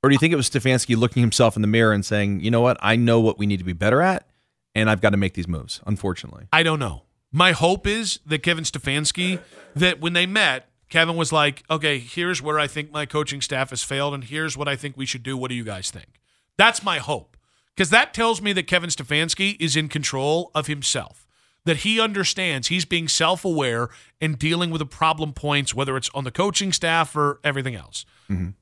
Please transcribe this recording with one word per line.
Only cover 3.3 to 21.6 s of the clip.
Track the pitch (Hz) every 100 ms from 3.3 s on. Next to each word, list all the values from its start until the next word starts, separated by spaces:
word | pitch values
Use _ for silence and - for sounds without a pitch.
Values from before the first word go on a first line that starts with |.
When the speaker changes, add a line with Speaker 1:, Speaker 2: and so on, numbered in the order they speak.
| 101
Speaker 1:
we | 104
need | 98
to |
be | 90
better | 85 101 127
at, | 180 185 _ _ _ _ _
and | 107 110
I've | 107
gotta | 107 101
make | 98
these | - 85
moves," | 82 62 - -
unfortunately? | 104 98 87 - - -
Speaker 2:
I | 156
don't | 165 156
know. | 123 78 _ _ _
My | 147 180
hope | 160 165 190 202
is | 214 214 - -
that | 151
Kevin | - 165
Stefanski, | 156 147 139 139 151 - 180 180 - - -
that | 143 180 156
when | 160
they | 175 180
met, | 208 185 131 _ _ _
Kevin | 165 165 165
was | 156
like, | 156 147 139 _
"Okay, | 160 151 139
here's | 120 - 175 170
where | 139 151
I | 147
think | 156 151
my | 151 147
coaching | 151 147 139
staff | - 135 131
has | 127
failed, | - 135 143
and | 139
here's | 117 151 156 131
what | 143
I | 139
think | 147 131
we |
should | 131 131
do. | 120 131
What | 127
do | 123
you |
guys | 110 98 92
think?" | 98 - _ _ _ _ -
That's | 214 226
my | 202 165
hope. | 127 135 - _ _ _ _ -
'Cause | 185
that | 214 294
tells | - 226 214
me | 208
that | 190 165
Kevin | 180 170
Stefanski | - 127 147 160 - 196 208
is | 165 139
in | 156
control | 156 139 135 139 160 175
of | 156 147
himself, | 147 131 135 - - _ _ _ _